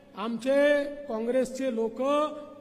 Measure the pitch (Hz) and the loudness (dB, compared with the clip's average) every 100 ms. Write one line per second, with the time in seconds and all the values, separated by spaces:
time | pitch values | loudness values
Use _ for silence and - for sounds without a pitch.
0 | - - 220 233 247 277 285 294 285 - | -18 -8 -6 -2 2 4 6 4 0 -6
1 | - 220 226 254 247 - 262 226 226 226 | -6 -4 0 0 0 -2 -2 -2 -2 -2
2 | 262 294 302 - - - | 0 2 0 -4 -14 -10